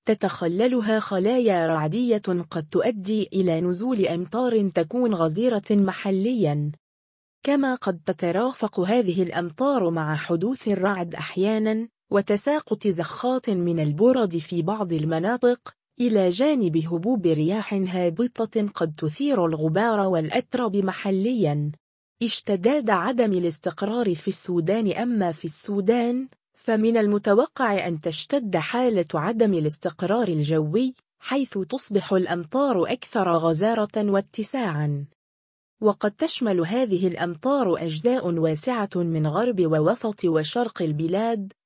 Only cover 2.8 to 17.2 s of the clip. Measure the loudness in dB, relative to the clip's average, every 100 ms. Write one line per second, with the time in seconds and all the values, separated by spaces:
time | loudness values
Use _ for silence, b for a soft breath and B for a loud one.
2.8 | 0 -2 -2 -2 -2 0 0 2 0 -2
3.8 | -2 0 0 -2 -4 -2 0 2 2 0
4.8 | -2 0 0 2 0 2 0 0 2 2
5.8 | 2 0 -2 0 0 2 0 0 -4 -8
6.8 | _ _ _ _ _ _ 0 0 0 -2
7.8 | -4 -4 -6 -2 0 0 -2 -2 -4 -2
8.8 | 2 2 2 0 -2 -2 -6 -2 0 2
9.8 | 0 0 -2 -2 -2 -2 -2 -2 -2 0
10.8 | 0 -2 -6 -8 -6 -2 0 2 0 -2
11.8 | -6 _ _ 0 2 0 0 -2 -2 -2
12.8 | 0 -2 -4 -4 -2 -2 0 0 0 0
13.8 | 0 4 4 4 2 -2 -4 -2 -2 -4
14.8 | -2 -2 -2 -2 -2 2 2 2 -6 -20
15.8 | _ -2 2 4 4 4 2 2 2 0
16.8 | 0 -2 0 0